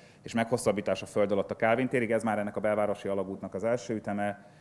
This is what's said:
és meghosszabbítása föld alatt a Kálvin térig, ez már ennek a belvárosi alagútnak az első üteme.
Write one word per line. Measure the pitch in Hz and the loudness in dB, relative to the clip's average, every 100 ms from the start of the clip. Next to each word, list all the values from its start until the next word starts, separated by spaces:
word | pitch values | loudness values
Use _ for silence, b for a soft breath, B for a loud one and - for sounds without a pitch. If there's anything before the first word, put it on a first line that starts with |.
| B B | B B
és | - | -4
meghosszabbítása | 117 117 123 - 101 101 95 - | -2 0 2 2 0 0 -2 -2
föld | 110 101 | 0 2
alatt | 101 95 | 2 0
a | - | 0
Kálvin | 113 117 127 | 2 4 2
térig, | 135 113 | 0 0
ez | 113 | 0
már | 113 104 | 2 0
ennek | 104 101 | -2 -2
a | |
belvárosi | 107 107 104 98 101 | 0 2 2 0 -2
alagútnak | 98 92 95 98 | -2 -2 -6 -8
az | 95 | -4
első | 110 120 - 110 | 0 0 -2 -4
üteme. | 107 101 104 101 B B | -2 -2 -2 -4 B B